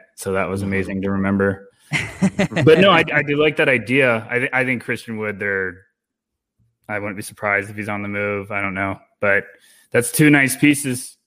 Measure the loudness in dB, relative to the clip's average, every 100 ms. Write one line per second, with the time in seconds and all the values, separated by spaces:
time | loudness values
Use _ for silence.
0 | _ -12 -4 -2 -2 -4 -2 -2 -4 -4
1 | -4 -2 0 2 0 -2 -10 _ _ -6
2 | -6 -2 -2 0 -2 2 4 6 6 4
3 | 2 0 0 2 2 2 2 2 2 2
4 | 2 2 -2 -4 -2 -2 -2 -4 -6 -8
5 | -8 -8 -6 -4 -4 -2 -4 -8 _ _
6 | _ _ _ _ _ _ _ _ -10 -8
7 | -6 -10 -12 -6 0 0 -2 -8 -6 -6
8 | -6 -4 -4 -4 -6 -6 -4 -4 -4 -4
9 | _ _ 0 2 0 -12 _ _ _ -2
10 | 0 4 6 6 4 2 2 2 -2 -6
11 | -8 -18